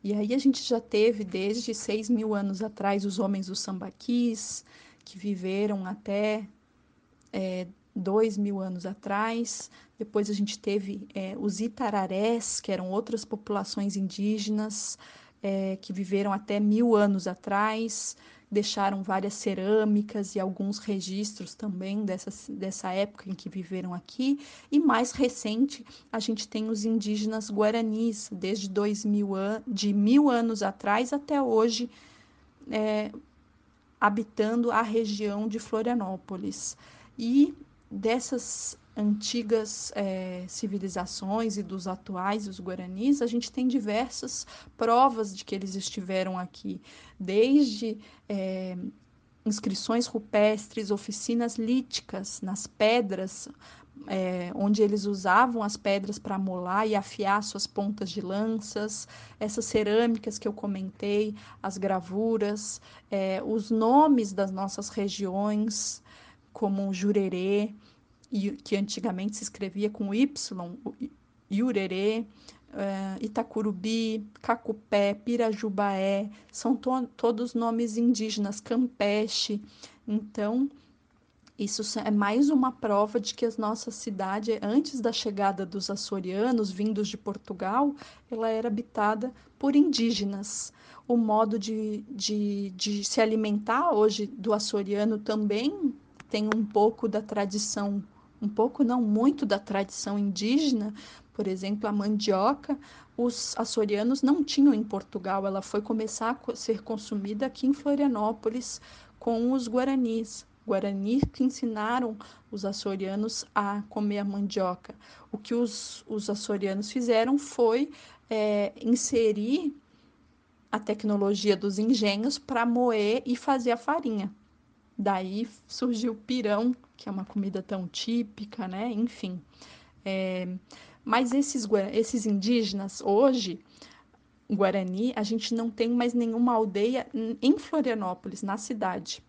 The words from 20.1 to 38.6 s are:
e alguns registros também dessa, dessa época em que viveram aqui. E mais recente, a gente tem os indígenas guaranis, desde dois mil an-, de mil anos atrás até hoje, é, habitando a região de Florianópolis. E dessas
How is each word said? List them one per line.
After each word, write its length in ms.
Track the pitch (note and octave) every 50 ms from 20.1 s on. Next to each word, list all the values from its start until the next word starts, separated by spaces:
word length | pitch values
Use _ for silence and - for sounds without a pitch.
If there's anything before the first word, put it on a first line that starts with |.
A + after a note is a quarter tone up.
| - G#3+ G3+ F#3+ -
e 40 | G#3
alguns 380 | F#3 F#3+ F#3 - G3 G3 G3+
registros 760 | G3+ - A3 G3+ F#3+ F3 F#3 F#3+ G3 G#3+ G#3 G#3+ - F#3 D#3+ -
também 500 | _ A3 G#3 F#3+ F3+ F#3+ F#3+ G3 G#3 G#3+
dessa, 260 | G3 F#3 F#3 - G3 G3 - - - -
dessa 400 | G3 F#3+ F#3+ F#3+ - - F#3+ F#3
época 340 | F#3+ G3+ G#3 G#3 - -
em 60 | F#3+ F#3+
que 160 | F3+ - F#3+
viveram 460 | - F#3+ F3+ E3 F#3+ F#3 F3+ F#3 F3
aqui. 440 | F3+ - - - - B3+ C4+ C#4+ C#4+ - - - - - -
E 80 | C#4+ D4
mais 320 | E4+ C#4+ A#3+ A#3 B3 B3
recente, 720 | - - - B3 - - - G#3+ G#3+ A3+ C4+ C#4 - - - - - - - _
a 80 | - A3+
gente 280 | G#3+ - A3 G#3 -
tem 220 | - - A3 G#3+ A3
os 160 | A3+ G#3 G#3
indígenas 640 | A3+ A3+ A3+ G#3 G#3 G#3+ G#3+ G#3+ G#3+ A3 A3 G#3 G#3+
guaranis, 800 | G3+ G3+ G#3+ G#3+ A3 A#3 A3+ A3 G#3+ A3 A3+ A#3 A3 G#3+ - -
desde 380 | G#3 F3+ F3+ F#3+ G3+ G#3+ G3 G3
dois 340 | F#3+ G#3 G#3 G#3 G#3 G#3 G#3+
mil 300 | G#3+ G#3 G#3 G3+ G3 G3
an-, 300 | F#3+ G3 G3+ G#3+ A3 -
de 240 | - A3 F#3+ G#3 G#3
mil 380 | G3+ G#3 G3+ G#3+ B3 C#4+ D4 C#4+
anos 320 | B3 A#3 A#3 A3+ A3+ G3+
atrás 500 | G3+ G3 G3 - - G3+ G3+ A3+ B3+ A#3+
até 300 | C#4+ C#4+ C#4+ - D4+ C#4+
hoje, 480 | C4+ B3 A3 A3 A3 A#3+ A3+ A3 A#3+ A#3+ - - - - - - - _ _ _ - _ _ _ - -
é, 420 | - G#3+ G#3+ G#3+ G#3+ G#3+ G#3+ G#3+ G#3+ - - _ _ _ _ _ _ _ _ _ _ _ _ _ _ _
habitando 720 | - G#3 G3+ G#3+ A3 G#3+ - - G#3+ G#3+ A3+ A#3+ A#3 A#3
a 140 | A3 G#3+ A#3
região 640 | G#3+ G#3+ A3+ A3+ G#3 G#3 G3+ G#3+ G#3 G3+ G#3 G#3+
de 100 | A3 G3+
Florianópolis. 1200 | A3+ A3 - - A3 A3+ A#3+ B3 A#3+ G3+ F#3 F#3+ F#3 - - G3 F#3 G3+ G3 F#3+ - - - - _ - - - - - - _
E 380 | - A3+ A#3 B3 C#4 D4 - - - - _ _ _ _ _
dessas 880 | - G3 G3 A3 A#3 B3+ A#3+ - C4+ A#3 - - - -